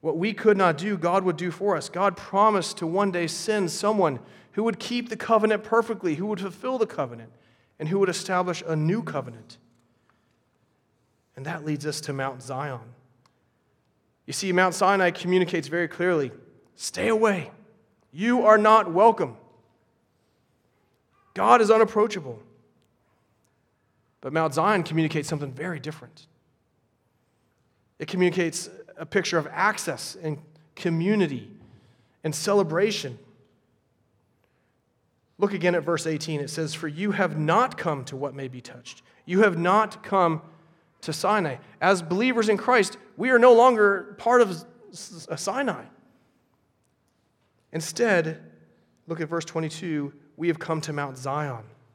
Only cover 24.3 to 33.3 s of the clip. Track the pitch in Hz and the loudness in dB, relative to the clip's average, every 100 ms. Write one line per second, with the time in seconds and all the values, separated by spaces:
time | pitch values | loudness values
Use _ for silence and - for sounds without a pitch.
24.3 | 156 160 139 175 208 160 160 156 156 139 | -2 0 2 2 2 0 0 0 -2 -4
25.3 | 151 143 127 180 160 135 151 120 - _ | -6 -6 -8 -10 -8 -10 -14 -20 -20 _
26.3 | _ _ _ _ _ _ _ _ _ _ | _ _ _ _ _ _ _ _ _ _
27.3 | _ _ _ _ _ _ _ 156 185 180 | _ _ _ _ _ _ _ -8 0 0
28.3 | 170 170 - - - - - 160 202 175 | 2 -2 -4 -12 -16 -20 -18 -4 -2 0
29.3 | 170 147 147 196 208 - 135 - - 160 | -2 -2 0 0 0 -6 -8 -10 -10 -8
30.3 | 147 - _ _ - 180 165 175 214 175 | -8 -12 _ _ -6 -2 0 2 2 2
31.3 | 131 101 - - - _ _ _ _ 156 | -2 -12 -20 -20 -20 _ _ _ _ -6
32.3 | 151 - 202 175 160 208 208 139 117 - | -4 2 2 4 2 0 0 -8 -12 -20